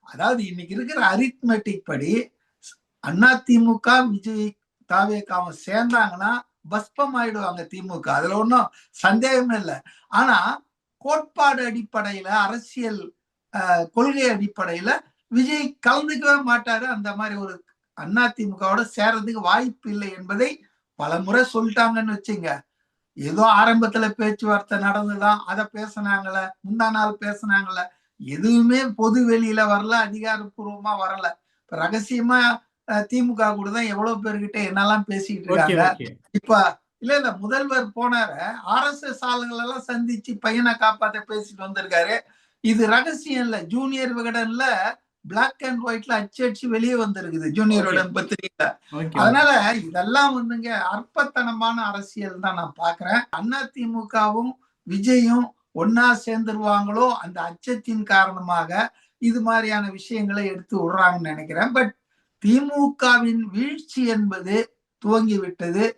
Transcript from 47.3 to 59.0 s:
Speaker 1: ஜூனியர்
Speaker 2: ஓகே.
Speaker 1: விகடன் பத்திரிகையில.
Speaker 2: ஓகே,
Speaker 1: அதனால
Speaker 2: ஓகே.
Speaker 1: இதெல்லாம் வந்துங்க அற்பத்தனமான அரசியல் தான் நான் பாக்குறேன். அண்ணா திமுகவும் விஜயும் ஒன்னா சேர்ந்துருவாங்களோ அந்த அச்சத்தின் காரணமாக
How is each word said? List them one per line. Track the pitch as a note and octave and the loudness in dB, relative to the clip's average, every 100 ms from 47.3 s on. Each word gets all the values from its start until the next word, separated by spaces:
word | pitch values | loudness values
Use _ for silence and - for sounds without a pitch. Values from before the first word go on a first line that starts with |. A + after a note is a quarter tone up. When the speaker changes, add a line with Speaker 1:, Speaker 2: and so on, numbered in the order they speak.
| D#3+ D#3 | -6 -4
Speaker 1:
ஜூனியர் | D#3 G#3+ G#3 F#3 | 2 4 4 4
Speaker 2:
ஓகே. | |
Speaker 1:
விகடன் | F#3 F#3 | 0 0
பத்திரிகையில. | F#3 F3+ G3+ F#3+ _ D3+ - _ | -4 -4 -6 -8 _ -2 -2 _
Speaker 2:
ஓகே, | D3+ D#3+ D3 | -8 -4 4
Speaker 1:
அதனால | G#3+ C4 D4 B3+ | 6 6 6 6
Speaker 2:
ஓகே. | G#3 A#3 | 4 0
Speaker 1:
இதெல்லாம் | - - G#3 C4 C#4+ | -4 -4 2 4 4
வந்துங்க | C4 A#3 A#3 A#3 G#3+ F3+ | 2 -4 -6 -6 -4 -4
அற்பத்தனமான | G#3 A#3+ - C#4+ - A#3 A3+ A3+ A#3 | -6 -6 -2 -2 -2 -4 -2 -2 -2
அரசியல் | G#3+ G3+ G3 G#3+ G3 F#3 | -4 -6 -10 -10 -10 -6
தான் | F#3+ | -6
நான் | F3 D#3+ - | -4 -8 -4
பாக்குறேன். | E3+ E3+ F3 A3+ B3 | -4 -4 -2 -2 -2
அண்ணா | D#3+ G#3+ C4+ | -6 -4 -4
திமுகவும் | C4+ - A#3 A3+ G#3 A3+ G#3+ G#3+ A#3+ B3+ _ _ - | -6 -8 -6 -6 -4 0 0 0 -4 -8 _ _ -6
விஜயும் | G3 G#3 B3+ A#3 A#3+ A#3+ _ _ | -2 4 4 6 4 2 _ _
ஒன்னா | D3+ E3+ A#3 B3 A#3 | -2 2 4 4 4
சேர்ந்துருவாங்களோ | - A3+ A3 G#3+ G#3+ G3+ G3+ G#3+ B3+ | 0 -4 -4 -2 0 2 0 2 2
அந்த | A#3+ F3 F3 | 0 -6 -8
அச்சத்தின் | E3+ E3+ - B3 - A3 | -10 -10 -8 -6 -4 -6
காரணமாக | G#3 G3 F#3+ F#3 F3+ E3+ D#3+ F#3 A#3 _ | 4 4 4 0 -2 -2 0 -2 -4 _